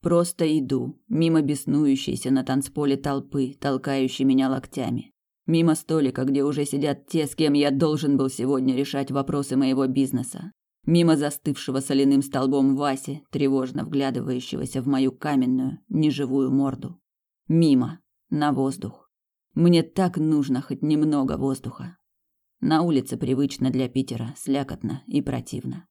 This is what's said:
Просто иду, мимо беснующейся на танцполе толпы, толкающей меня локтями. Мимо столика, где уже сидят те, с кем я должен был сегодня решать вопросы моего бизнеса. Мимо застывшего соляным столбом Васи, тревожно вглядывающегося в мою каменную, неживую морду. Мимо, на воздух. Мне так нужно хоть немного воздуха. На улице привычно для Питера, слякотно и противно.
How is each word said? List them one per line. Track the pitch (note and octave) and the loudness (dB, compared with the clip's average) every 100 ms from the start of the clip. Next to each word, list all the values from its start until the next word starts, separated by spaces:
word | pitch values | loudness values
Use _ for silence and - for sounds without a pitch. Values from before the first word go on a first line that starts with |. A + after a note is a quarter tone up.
Просто | F3 E3+ F3 - E3 D#3 | 2 2 2 0 0 0
иду, | C3 C3+ B2+ C3 _ | 0 -2 -4 -10 _
мимо | D3+ E3 E3 | 0 4 4
беснующейся | D3 D3 - C#3+ D3+ C3+ - C3 B2+ | 2 -2 0 2 2 2 0 -6 -2
на | C3+ | -2
танцполе | B2+ C3 C#3 - D3 C#3 | 0 -2 -2 -4 -2 0
толпы, | C#3 C#3 C3+ C#3+ C3 C#3 | -2 -6 -4 -4 -4 -4
толкающей | D3 C3 C#3 C3+ C3 - | -4 -2 -2 -2 -2 0
меня | C3+ C3 C3+ | 2 4 2
локтями. | C3+ - - B2 A#2+ - _ _ _ - | -2 -6 -8 -6 -6 -8 _ _ _ 0
Мимо | E3 E3 | 2 4
столика, | D#3 - D#3+ C#3 C3+ | 2 0 0 0 0
где | C3 C#3 | -2 0
уже | C#3 C#3+ | 0 -2
сидят | C#3+ C#3+ D3 C#3 - | -2 -2 -2 -4 -4
те, | E3+ D3 | -2 -2
с | |
кем | - D#3 | 0 2
я | C#3+ C#3+ | 4 4
должен | C#3 D#3+ D3+ D3 C#3 | 4 2 2 0 2
был | C3+ | 0
сегодня | C3+ B2 C#3 C3 | -2 -2 0 0
решать | B2+ C#3 C#3 C3+ | 0 -2 -4 -2
вопросы | C3+ C#3 D3 C#3 C3 | -2 -2 -4 -2 0
моего | C3+ C3 C3+ | 2 2 0
бизнеса. | C3 C3 B2 A#2+ - F#3 - _ _ - | 2 0 0 -6 -10 -14 -18 _ _ 2
Мимо | E3+ E3+ D#3+ | 4 6 4
застывшего | D3 - - C#3 - C3 | 2 -4 -4 -4 -4 -4
соляным | C3+ C3+ C#3 C#3 | 0 2 4 4
столбом | C#3 C#3 C3 C#3 C3+ C3+ | 2 -2 0 2 2 2
Васи, | C#3+ C3+ - D3 _ | 0 -4 -6 -12 _
тревожно | - C#3 C3+ C3 B2+ | 0 2 2 -2 -6
вглядывающегося | A2 C#3+ C3+ B2 C3 B2+ B2+ - - - | -4 -2 0 -2 -4 -6 -6 -8 -6 -4
в | B2+ | -2
мою | C#3 C3+ | 2 0
каменную, | - D3+ C#3+ B2+ B2+ C3 D3+ _ | 0 -2 0 2 0 -2 -6 _
неживую | D#3+ D3+ C#3 C#3 C3+ C3 | 0 2 0 -2 0 2
морду. | C3 C#3 B2+ B2 - _ _ _ _ _ | 2 0 -4 -10 -14 _ _ _ _ _
Мимо, | D#3+ E3 C3+ A#2+ E3 _ _ _ | 4 6 4 2 -6 _ _ _
на | D3+ D3 | -2 0
воздух. | C3 C3+ C3 G#2+ - _ _ _ _ _ | 0 -2 -4 -10 -14 _ _ _ _ _
Мне | - E3+ F3 | 2 4 4
так | E3 - F#3 F3+ | 2 0 -2 0
нужно | D#3 D3+ C3+ B2 | 0 0 0 -2
хоть | - C#3 | -4 -4
немного | D3 D3+ D3+ D3 C3+ D3 | 0 2 2 2 -2 -2
воздуха. | C3+ C3 - - - - _ _ _ _ _ _ | -2 -4 -8 -12 -16 -18 _ _ _ _ _ _
На | - D#3 | 0 2
улице | F3 C#3+ B2+ - | 2 0 -2 -6
привычно | B2+ C3 C#3+ - C3 | -2 0 -2 0 -2
для | B2+ B2+ | 0 -2
Питера, | C3 C3 A2+ A#2 C#3+ | -2 -4 -6 -8 -10
слякотно | - C#3 C3+ - A2 C3+ - | -4 -2 -2 -6 -6 -8 -4
и | C#3+ | -4
противно. | - B2 A#2+ A2 B2+ C3 - | -2 -6 -6 -10 -8 -12 -14